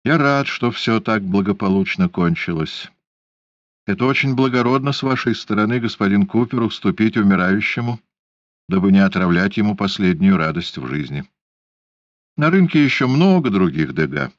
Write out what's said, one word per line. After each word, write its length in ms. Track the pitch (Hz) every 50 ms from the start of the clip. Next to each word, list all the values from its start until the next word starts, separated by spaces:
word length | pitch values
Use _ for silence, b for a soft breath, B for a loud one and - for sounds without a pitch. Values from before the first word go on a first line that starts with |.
| -
«Я 140 | 139 156
рад, 300 | 160 139 143 139 139 127
что 240 | - - - - 120
всё 280 | 113 - - 120 113 110
так 240 | 101 - 110 107 98
благополучно 880 | 92 92 101 95 104 98 - 110 95 95 98 95 - - 90 92 87
кончилось. 800 | - 95 90 85 85 - - - 85 80 78 76 - - - - _ _ _ _ _ _ _ _ _ _ _ _ _ _ _ _ _ _ _
Это 200 | - 101 101 123
очень 300 | 131 135 - - 135 127
благородно 560 | 123 131 131 123 123 117 120 131 135 131 143
с 100 | 131 -
вашей 320 | 131 131 127 123 - 120 110
стороны, 460 | - - - 107 104 107 107 120 123
господин 480 | 117 110 - - 104 98 101 101 98
Купер, 340 | 98 - 113 123 120 - 123
уступить 560 | 117 107 - - - 104 90 - 110 113 -
умирающему, 840 | 117 104 98 98 92 90 92 95 104 101 - - 120 120 120 117 113 _ _ _ _ _ _ _ _ _ _ _ _ _
дабы 240 | - 92 95 92 98
не 80 | 95 98
отравлять 580 | 98 95 - 95 92 87 87 87 95 98 -
ему 180 | 113 104 104 101
последнюю 640 | - 104 98 - - 98 90 87 78 95 98 98
радость 400 | 90 80 80 76 87 85 - -
в 80 | - 65
жизни. 380 | 64 67 76 71 64 69 73 196 - _ _ _ _ _ _ _ _ _ _ _ _ _ _ _ _ _ _ _ _ _
На 140 | - 147 160
рынке 320 | 175 196 180 165 - 156 147
ещё 240 | 131 - - 135
много 420 | 127 131 147 175 196 190 180 143 120
других 460 | 98 98 92 85 69 78 78 65 65
Дега. 360 | 80 78 67 69 76 69 65 -